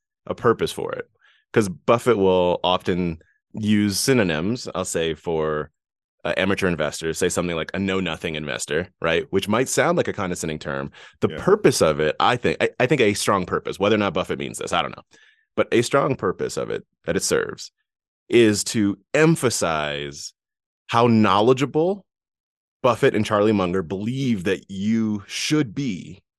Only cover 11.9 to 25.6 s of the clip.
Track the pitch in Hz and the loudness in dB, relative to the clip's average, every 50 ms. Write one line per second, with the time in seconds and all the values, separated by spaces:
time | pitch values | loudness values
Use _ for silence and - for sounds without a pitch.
11.9 | 76 71 78 76 - - 85 107 123 120 - 90 - - - - - - 123 135 | 4 2 0 0 2 2 2 2 2 2 0 -2 0 0 0 -2 0 0 0 2
12.9 | 156 127 113 104 104 - - 120 104 95 90 - 92 78 - - - - 95 104 | 4 4 4 2 2 0 0 0 2 0 0 0 -4 -4 -4 -4 -4 0 2 2
13.9 | 110 104 104 98 80 92 85 - 85 65 71 64 - - - - 90 85 76 64 | 4 4 2 0 0 -2 -2 -4 -4 -6 -6 -8 -8 -10 -8 -2 -2 -2 -2 -2
14.9 | - - - _ _ - _ _ _ _ _ _ - - 107 - - 113 117 - | -6 -14 -20 _ _ -20 _ _ _ _ _ _ -2 -2 -2 2 2 2 2 2
15.9 | - 139 156 151 131 - 110 92 85 - 65 60 - - 60 55 52 50 - _ | 2 0 2 0 -2 -2 -2 -4 -2 -2 -6 -6 -4 -6 -6 -6 -6 -8 -8 _
16.9 | _ _ - 82 85 92 - - 87 62 50 - - - - - _ _ _ _ | _ _ -6 -2 -2 -2 0 0 0 0 0 -2 -6 -12 -16 -20 _ _ _ _
17.9 | _ _ _ _ _ _ _ - - 120 113 107 104 95 - - - 117 101 101 | _ _ _ _ _ _ _ 2 4 6 6 6 4 2 -2 -4 -2 0 0 0
18.9 | 101 - _ _ - 147 156 165 165 - - 120 - - 98 85 80 76 76 73 | 0 -4 _ _ 0 2 4 4 4 4 2 -2 0 0 -2 -2 -2 -2 -2 -4
19.9 | 73 71 73 71 71 73 - - _ _ _ _ _ _ _ _ _ _ _ - | -4 -6 -8 -10 -12 -14 -16 -18 _ _ _ _ _ _ _ _ _ _ _ -2
20.9 | - 117 120 120 113 110 107 98 92 104 107 123 131 123 143 - - 151 165 185 | 2 2 4 4 6 6 4 4 4 4 4 4 4 2 2 -2 -2 -2 -2 -2
21.9 | 202 202 - _ _ _ _ _ _ _ _ _ _ _ _ _ _ _ - 123 | -2 -6 -10 _ _ _ _ _ _ _ _ _ _ _ _ _ _ _ 2 2
22.9 | 113 - 139 131 - 107 107 - 110 104 104 110 107 101 92 87 90 95 87 76 | 2 4 4 2 4 2 0 2 2 2 4 4 2 2 0 0 0 -2 -4 -4
23.9 | 98 95 104 117 127 135 139 127 113 92 85 101 95 - - - 98 95 101 107 | -6 -6 -6 -6 -6 -4 -2 -2 -2 -2 0 -2 -4 -4 -6 -10 -10 -6 -2 0
24.9 | 113 113 110 107 104 101 98 - - - - - 151 151 | 0 0 0 -2 -4 -6 -8 -10 -10 -6 -4 -2 0 0